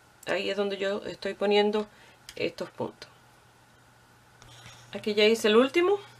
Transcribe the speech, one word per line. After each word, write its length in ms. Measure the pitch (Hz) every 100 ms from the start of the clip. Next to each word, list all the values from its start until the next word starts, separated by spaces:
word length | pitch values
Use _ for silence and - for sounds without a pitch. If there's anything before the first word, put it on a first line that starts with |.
| _ _ -
Ahí 240 | 87 98
es 60 | 98
donde 220 | 104 196
yo 260 | 196 208
estoy 300 | - 180 196
poniendo 520 | 190 202 208 208 214 208 - - - - -
estos 320 | - - 180
puntos. 400 | - 123 - - - _ _ _ _ _ _ _ _ _ _ _ _ - - - - -
Aquí 220 | 202 214 208
ya 100 | 214
hice 240 | 226 214
el 80 | 214
último. 400 | 269 349 359 403 -